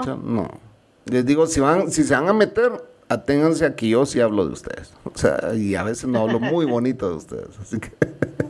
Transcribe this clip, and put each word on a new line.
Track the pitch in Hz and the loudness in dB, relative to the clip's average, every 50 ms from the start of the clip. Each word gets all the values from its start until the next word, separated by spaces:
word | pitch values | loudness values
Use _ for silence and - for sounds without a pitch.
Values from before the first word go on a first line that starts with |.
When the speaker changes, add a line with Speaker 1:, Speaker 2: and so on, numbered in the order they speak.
Speaker 1:
escuchar, | 254 135 131 - | -4 -4 -6 -6
no. | - - 117 110 87 - - - - - - _ _ _ _ _ - | -6 -4 -2 -2 -2 -4 -8 -14 -20 -20 -20 _ _ _ _ _ -8
Les | - 120 127 127 | -2 0 0 2
digo, | 123 143 151 160 | 4 4 4 2
si | 160 160 147 | 2 2 2
van, | 135 139 160 185 190 - - | 4 4 4 2 2 0 0
si | 156 147 | 0 2
se | 127 139 | 2 2
van | 127 147 180 | 2 2 2
a | 208 | 4
meter, | 220 208 - - 214 233 247 226 - - - - _ _ - | 4 2 2 2 2 0 0 0 -4 -10 -16 -20 _ _ -4
aténganse | 123 113 - - 139 143 151 160 165 147 165 | -4 -2 0 0 2 4 4 4 2 2 0
a | 143 127 | 0 0
que | - 113 110 | 0 0 2
yo | 110 120 139 | 4 4 2
sí | 139 - 127 | 2 2 2
hablo | 120 110 107 101 92 | 2 2 2 2 0
de | 73 58 | 0 -2
ustedes. | - - - - - - - - - - | -6 -10 -12 -12 -12 -14 -18 -18 -14 -14
O | - - | -12 -4
sea, | - - - 71 - - 85 113 | 0 0 2 2 0 -2 -2 -2
y | 113 107 98 95 | -2 0 0 0
a | 92 90 | -2 -2
veces | 104 117 117 - | -4 -4 -4 -4
no | 131 123 117 110 | -2 0 0 2
hablo | 110 117 113 | 2 0 0
muy | 117 131 156 175 165 | 0 0 0 0 0
Speaker 2:
<laughs> | |
Speaker 1:
bonito | 139 120 120 120 131 131 127 107 95 | 2 0 0 0 0 -2 -2 -2 -4
de | 85 | -4
ustedes, | 76 - - - - - - - - - | -4 -8 -10 -12 -12 -12 -12 -14 -16 -12
así | - - 110 | -8 -8 -8
que | - - - - - - - - - - - - - | -8 -6 -4 -4 -4 -4 -4 -4 -6 -4 -4 -4 -6